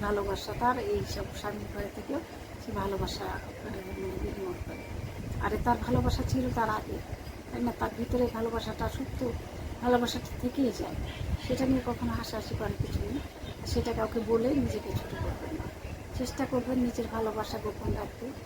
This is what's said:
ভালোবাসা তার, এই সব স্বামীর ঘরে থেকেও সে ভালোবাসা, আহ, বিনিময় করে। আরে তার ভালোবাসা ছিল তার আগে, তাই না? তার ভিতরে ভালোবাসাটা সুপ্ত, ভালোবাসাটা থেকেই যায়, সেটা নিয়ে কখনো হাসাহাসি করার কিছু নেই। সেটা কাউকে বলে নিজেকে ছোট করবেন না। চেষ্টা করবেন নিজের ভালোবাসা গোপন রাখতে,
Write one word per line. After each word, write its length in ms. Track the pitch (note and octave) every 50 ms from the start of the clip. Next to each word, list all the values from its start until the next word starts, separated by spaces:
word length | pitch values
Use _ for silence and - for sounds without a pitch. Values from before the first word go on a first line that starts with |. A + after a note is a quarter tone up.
ভালোবাসা 520 | G#3 G#3 G#3 G3+ G3 G3+ F#3+ - - - G3+ -
তার, 200 | A#3 G3+ G3+ B3
এই 220 | G#3 G3+ G#3 G3+ G3 - -
সব 100 | G#3 F#3+ - - -
স্বামীর 280 | - G#3 G#3 G#3 G#3 G#3 -
ঘরে 140 | G3+ G3+ - -
থেকেও 240 | G#3+ - - C4+ E4 - - - - - - - - -
সে 60 | A#3+
ভালোবাসা, 540 | G#3 G3+ F#3+ G3+ G3 F#3 F#3+ E3+ - - G3
আহ, 140 | F#3 F3+ - - - - - G3 G#3 - F#3+ F#3 F#3+ G3
বিনিময় 580 | F#3+ F#3+ F#3 E3+ - - G3+ F#3+ G3 - F3+ E3+ E3+ - -
করে। 100 | - C#4+ C#4+ - - - - - - - - - - -
আরে 160 | - G3+ G#3+ G#3 -
তার 140 | A#3+ A#3+ A3+
ভালোবাসা 420 | A3 A3+ B3 B3 B3 B3 - - - -
ছিল 200 | - C4 B3+ B3 A#3
তার 140 | B3 A3 G#3+
আগে, 280 | G#3+ G#3+ - - - - - - - - - - - - - -
তাই 100 | B3 A#3
না? 100 | A#3+ A#3+ - -
তার 100 | A3+ G#3+ - A3
ভিতরে 300 | A#3 - B3 B3 B3 A#3 -
ভালোবাসাটা 560 | A3 A3+ A#3 A3+ A3+ A3+ A3 G#3+ - - -
সুপ্ত, 380 | - - C4+ - - - C4 A#3 - - - - - - - - - -
ভালোবাসাটা 580 | A#3 B3 B3 A#3+ A#3+ A#3 - A#3+ - - - -
থেকেই 300 | - B3 - C#4+ C4+ A3+ F#3 -
যায়, 160 | - - - - - - - - - - - - - -
সেটা 180 | B3+ B3+ C4
নিয়ে 160 | C4 C4+ B3+ A#3+
কখনো 260 | A#3+ A#3+ A#3 A#3+ A#3 A3+
হাসাহাসি 420 | A#3 A#3 - A3+ G#3+ G#3 - G#3+ -
করার 120 | A3 G3+ G3+ -
কিছু 180 | - - - -
নেই। 200 | G3+ G#3 B3 D4 - - - - - - - - -
সেটা 280 | - - A#3+ A3 A#3+ A3+
কাউকে 260 | A3+ A3 A3 - A#3 G#3+ G#3+
বলে 220 | A#3 A3+ A#3 C4
নিজেকে 420 | D4 C#4 A#3+ A3+ G#3+ G#3+ - G3
ছোট 320 | - - - - - - -
করবেন 320 | - - - - - D#4
না। 80 | - - - - - - - - - - - - -
চেষ্টা 280 | B3+ - - - C4+
করবেন 340 | - C4 B3 A#3+ B3+ B3+ B3+
নিজের 260 | B3 A#3+ A3+ A#3+ A3+ -
ভালোবাসা 460 | A3+ A3+ A3+ G#3+ G#3+ A3 G#3+ - - A3 G#3+
গোপন 300 | G#3 - - A3 G#3 G#3
রাখতে, 320 | A3 G3+ G3 - - A3+ C4 D4+ - -